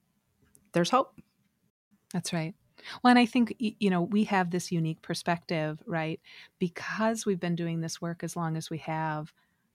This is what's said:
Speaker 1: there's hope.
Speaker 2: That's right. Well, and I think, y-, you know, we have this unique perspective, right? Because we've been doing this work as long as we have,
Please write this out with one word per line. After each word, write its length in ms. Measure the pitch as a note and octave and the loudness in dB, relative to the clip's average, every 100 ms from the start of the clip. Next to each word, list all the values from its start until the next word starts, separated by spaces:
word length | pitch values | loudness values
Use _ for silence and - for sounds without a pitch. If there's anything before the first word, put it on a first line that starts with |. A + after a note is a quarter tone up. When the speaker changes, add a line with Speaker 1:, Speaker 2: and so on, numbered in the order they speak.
| _ _ _ _ _ _ _ | _ _ _ _ _ _ _
Speaker 1:
there's 160 | E3+ F3 | 0 2
hope. 240 | B3+ - - - _ _ _ _ _ _ _ _ | 2 0 -8 -20 _ _ _ _ _ _ _ _
Speaker 2:
That's 200 | F3+ - | -6 -4
right. 200 | E3+ D#3+ - _ - - - | -4 -4 -8 _ -20 -16 2
Well, 100 | B3 | 6
and 60 | B3 | 8
I 80 | A#3+ | 6
think, 300 | C4 A#3 - | 4 2 0
y-, 140 | G#3+ - | -4 0
you 100 | G3+ | 2
know, 120 | F3+ | 2
we 240 | E3+ G#3 G#3 | 2 2 2
have 260 | G3 F3 | 2 2
this 200 | F3 - | -2 -2
unique 280 | E3+ D#3+ D#3+ | 0 0 -4
perspective, 800 | - E3+ - E3+ - E3 D#3 D#3 - | -6 -4 -2 -2 -2 -2 -2 -6 -6
right? 340 | E3 D#3 E3 - - - _ | -4 -4 -6 -12 -20 -20 _
Because 680 | F3+ - - F3 A3 A3+ - | -4 -4 -8 -2 0 0 -2
we've 140 | F#3 | -2
been 160 | F3 E3+ | 0 -2
doing 240 | E3+ E3 | -2 -2
this 220 | E3 - | -4 -6
work 200 | E3+ E3+ | -8 -6
as 140 | E3+ F3 | -6 -4
long 220 | E3 D#3+ | -2 -4
as 120 | - | -4
we 100 | D#3+ | -8
have, 520 | - D#3+ D#3+ D3+ D3+ _ _ _ _ | -4 -4 -2 -4 -6 _ _ _ _